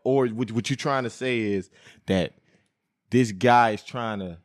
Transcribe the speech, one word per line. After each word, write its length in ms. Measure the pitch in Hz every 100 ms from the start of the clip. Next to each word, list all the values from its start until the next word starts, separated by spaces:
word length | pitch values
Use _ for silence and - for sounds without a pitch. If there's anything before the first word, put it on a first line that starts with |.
Or 220 | - 135 127
what, 240 | 110 113
what 160 | 113 -
you're 80 | 131
trying 280 | 151 135
to 60 | 120
say 280 | - 127 120
is 300 | 107 101 - _ - _ -
that 260 | 95 82 _ _ _ _ _ _ _ -
this 240 | 123 117
guy 380 | 95 123 120 117
is 120 | 107
trying 360 | - 127 113 104
to 180 | 92 85